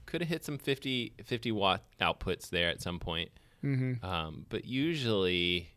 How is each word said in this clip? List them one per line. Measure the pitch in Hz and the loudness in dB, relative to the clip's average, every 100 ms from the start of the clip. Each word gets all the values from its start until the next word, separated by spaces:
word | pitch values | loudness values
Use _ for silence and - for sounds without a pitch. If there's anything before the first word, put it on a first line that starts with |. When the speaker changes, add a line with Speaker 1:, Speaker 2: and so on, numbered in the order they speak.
| - | -6
Speaker 1:
could | 165 | -4
have | 165 | -2
hit | 165 | -4
some | - 143 | -4 -4
fifty, | - 135 135 127 117 - | 0 0 0 -2 -2 -6
fifty | 107 120 120 | -6 -2 0
watt | 107 98 92 - - | 2 4 2 0 0
outputs | 87 85 - 87 - | 2 2 0 -2 0
there | 85 87 | 2 2
at | - | 0
some | - 87 | -4 -4
point. | - 82 87 - - - | -4 -4 -4 -10 -20 -6
Speaker 2:
Mm-hmm. | 143 135 127 127 | -2 0 0 -2
Speaker 1:
Um, | 92 90 80 76 78 | -2 -4 -4 -8 -6
but | 113 | -6
usually | - 127 151 160 123 104 92 90 87 87 85 | -4 -2 0 0 2 4 4 4 4 2 -2